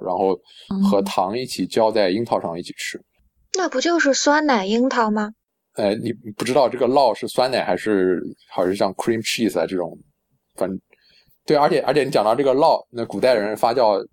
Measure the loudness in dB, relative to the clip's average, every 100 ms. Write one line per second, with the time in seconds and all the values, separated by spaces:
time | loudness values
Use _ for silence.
0 | -4 -2 0 -2 _ -20 -8 -2 2 2
1 | 0 0 -2 -2 -6 -6 -4 0 2 2
2 | 2 0 0 -2 -4 -8 -10 -12 -12 -12
3 | _ _ _ _ _ -4 -4 -2 0 0
4 | 2 0 2 2 2 0 0 0 0 0
5 | 0 -2 -4 -10 _ _ _ -4 -2 -2
6 | -4 -8 -10 -8 0 2 2 2 0 4
7 | 2 0 -4 -2 0 0 -2 -2 0 2
8 | 2 0 -4 -12 _ -2 0 0 -2 -2
9 | -2 -2 -2 -2 0 0 -2 -4 -6 -10
10 | _ _ _ _ _ -6 -6 -6 -14 _
11 | _ _ _ _ 0 2 4 2 0 0
12 | 2 2 2 2 2 4 4 2 -2 -10
13 | -8 0 2 2 0 0 0 2 2 2
14 | -2